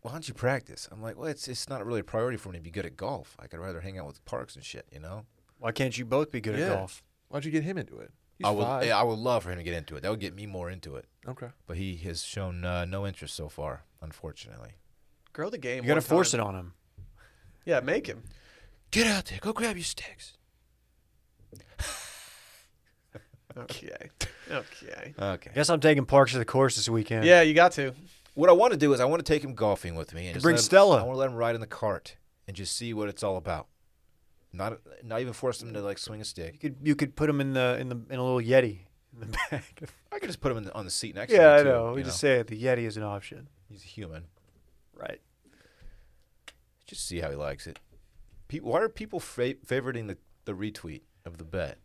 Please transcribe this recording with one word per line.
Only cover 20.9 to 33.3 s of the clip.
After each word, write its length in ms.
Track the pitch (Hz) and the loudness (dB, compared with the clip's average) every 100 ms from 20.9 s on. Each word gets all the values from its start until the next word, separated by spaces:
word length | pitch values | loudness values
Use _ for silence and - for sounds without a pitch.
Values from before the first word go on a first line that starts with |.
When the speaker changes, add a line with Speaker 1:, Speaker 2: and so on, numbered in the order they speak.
| _ _ _ _ _ - | _ _ _ _ _ -20
Speaker 1:
<laughs> 340 | - - - - - - - - - - - _ _ _ _ _ - _ - _ - | -20 -20 -10 -10 -10 -14 -18 -20 -20 -20 -20 _ _ _ _ _ -20 _ -20 _ -18
Speaker 4:
Okay. 520 | 117 - - - - _ - - - | -14 -12 -12 -16 -18 _ -10 -10 -10
Okay. 640 | 143 - - - - - 147 | -10 -10 -18 -16 -16 -16 -6
Speaker 1:
Okay. 320 | 98 90 - | -4 -4 -6
Speaker 2:
Guess 160 | 135 151 | 0 2
I'm 120 | 165 | 4
taking 240 | 151 147 123 | 4 4 6
Parks 260 | 139 135 | 6 6
to 60 | 123 | 2
the 80 | 113 | 0
course 320 | 127 135 113 | 2 2 2
this 100 | 104 | 0
weekend. 380 | 113 107 113 156 | 0 0 2 8
Speaker 4:
Yeah, 160 | 180 | 10
you 120 | 160 | 10
got 200 | 156 175 | 8 6
to. 200 | 175 139 127 180 - - | 4 -6 -6 -20 -20 -16
Speaker 1:
What 160 | - 170 | 4 8
I 40 | |
wanna 240 | 175 240 180 | 10 8 6
do 160 | 147 | 4
is 80 | 131 | 6
I 40 | 127 | 4
wanna 180 | 165 | 2
take 200 | - 147 | 2 0
him 100 | - 117 | 0 -2
golfing 400 | 107 98 90 82 | 0 0 -2 -8
with 180 | 78 | -8
me. 80 | 82 | -10
And 60 | 90 | -8
Speaker 2:
You 40 | 107 | 2
Speaker 1:
just 80 | |
Speaker 2:
bring 120 | 147 165 | 4 4
Speaker 1:
let 60 | |
him, 40 | - | 8
Speaker 2:
Stella. 360 | 190 202 139 | 10 10 8
Speaker 1:
I 20 | |
wanna 140 | 120 131 | 4 0
let 100 | 135 | -2
him 60 | 117 | 0
ride 180 | 117 117 | 0 0
in 40 | |
the 60 | 110 | -6
cart 480 | - 110 92 - - _ _ - | -4 -2 -2 -6 -20 _ _ -16
and 80 | 95 | -10
just 200 | 95 - | -8 -6
see 160 | 117 | -6
what 160 | 110 104 | -4 -6
it's 140 | 98 | -4
all 120 | 104 | -4